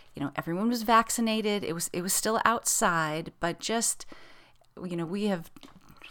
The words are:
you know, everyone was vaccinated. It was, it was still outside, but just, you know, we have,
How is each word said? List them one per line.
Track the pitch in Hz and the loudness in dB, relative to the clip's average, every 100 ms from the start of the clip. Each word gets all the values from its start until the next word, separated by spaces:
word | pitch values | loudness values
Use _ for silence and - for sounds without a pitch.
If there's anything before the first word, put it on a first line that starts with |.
| - - | -16 -8
you | |
know, | 143 - | -6 -4
everyone | 160 175 226 | -4 0 0
was | 240 | 0
vaccinated. | 220 226 226 - 226 220 214 208 | 6 6 6 2 2 2 0 0
It | - | -2
was, | 170 - | -2 -4
it | 175 | -2
was | 180 | 0
still | - 208 226 220 | 0 2 4 4
outside, | 233 - - 208 165 156 156 170 - | 2 0 2 2 2 0 -2 -6 -4
but | 170 170 | -4 -2
just, | - 226 226 - - - - - - - - - | -2 0 0 -2 -10 -16 -18 -20 -20 -20 -20 -12
you | 185 175 | -6 -4
know, | 165 | -4
we | 202 208 | -2 0
have, | 180 - - - - - - - | 0 -4 -18 -20 -20 -20 -20 -4